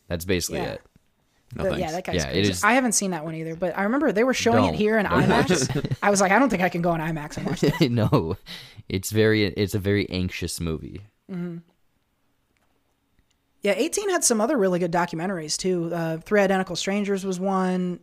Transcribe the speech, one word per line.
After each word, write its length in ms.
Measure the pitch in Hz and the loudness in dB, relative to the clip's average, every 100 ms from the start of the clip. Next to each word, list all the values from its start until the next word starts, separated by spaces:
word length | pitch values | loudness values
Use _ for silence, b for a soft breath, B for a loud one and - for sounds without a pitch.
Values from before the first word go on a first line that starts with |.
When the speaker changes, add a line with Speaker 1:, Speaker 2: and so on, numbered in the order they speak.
| _ | _
Speaker 1:
That's 160 | 87 | -8
basically 360 | 90 92 - 76 | 0 0 0 -4
Speaker 2:
Yeah. 120 | 57 | -6
Speaker 1:
it. 100 | 52 - _ _ _ _ _ _ | -8 -14 _ _ _ _ _ _
Speaker 3:
No 80 | - | -6
Speaker 2:
The, 60 | 190 | -2
Speaker 3:
thanks. 100 | - | -2
Speaker 2:
yeah, 120 | 165 | -2
that 120 | 165 | -4
guy's 100 | - 87 | -4 -4
Speaker 1:
Yeah, 120 | 69 | -2
it 40 | |
Speaker 2:
crazy. 180 | 180 101 | 0 0
Speaker 1:
is. 140 | 90 | 2
Speaker 2:
I 80 | 208 | 2
haven't 200 | 254 254 | 4 2
seen 200 | - 196 | 0 -2
that 120 | 170 | -4
one 100 | 156 160 | -8 -8
either, 180 | 160 165 | -8 -6
but 200 | 185 - | -4 -2
I 60 | |
remember 260 | 196 262 302 | -2 2 2
they 120 | 196 | 2
were 100 | 254 | 2
showing 300 | 247 233 233 | 2 2 4
it 40 | 104 | 2
Speaker 1:
Don't. 60 | |
Speaker 2:
here 240 | - 208 220 | 2 2 2
in 60 | 190 | 2
Speaker 1:
Don't 220 | 165 - | 2 4
watch 180 | 151 143 | 4 2
Speaker 2:
imax. 280 | 175 131 147 | 2 0 -2
Speaker 1:
it. 160 | - - | -4 0
<laughs> 40 | |
Speaker 2:
I 80 | 196 | 2
was 100 | 196 | 4
like, 120 | 196 | 4
"I 60 | 202 | 4
don't 100 | 277 | 4
think 120 | 196 | 2
I 60 | 180 | 0
can 140 | 175 | 0
go 100 | 175 | 0
in 60 | 165 | 0
imax 360 | 160 160 147 - | -2 -6 -6 -8
and 100 | - | -6
watch 140 | - | 0
this." 200 | 147 - | 2 2
Speaker 1:
<laughs> 80 | 139 | 2
No. 460 | 120 107 139 80 92 B B B B - | 2 2 2 0 -4 B B B B -6
It's 220 | 92 - | -4 0
very, 340 | 104 110 110 | 2 4 4
it's 300 | 101 - 101 | 2 0 -2
a 40 | 107 | 0
very 300 | 95 101 92 | 2 2 0
anxious 500 | 90 90 - 85 - | -2 -4 -4 -8 -4
movie. 420 | 82 80 - 90 101 _ - | -4 -4 -8 -14 -18 _ -12
Speaker 2:
Mm-hmm. 280 | 185 175 170 - _ _ _ _ _ _ _ _ _ _ _ _ _ _ _ _ _ _ _ | -8 -8 -10 -16 _ _ _ _ _ _ _ _ _ _ _ _ _ _ _ _ _ _ _
Yeah, 100 | 202 190 | -2 0
eighteen 340 | 302 381 403 | 0 -2 -2
had 120 | 349 | 0
some 180 | - 226 | 2 2
other 160 | 226 302 | 2 2
really 220 | 190 180 | 2 2
good 140 | 175 | 0
documentaries, 640 | 175 175 165 180 185 156 - | 0 0 -2 -4 -6 -6 -4
too. 340 | 190 180 165 | -2 -2 -2
Uh, 260 | 170 165 160 | -4 -4 -6
Three 220 | - 208 | 0 4
Identical 360 | 190 190 185 170 | 4 2 0 -4
Strangers 480 | - 202 202 196 | -2 -2 -2 -2
was 160 | 190 180 | -4 -4
one. 600 | 196 190 185 185 180 175 | -2 0 0 0 -2 -4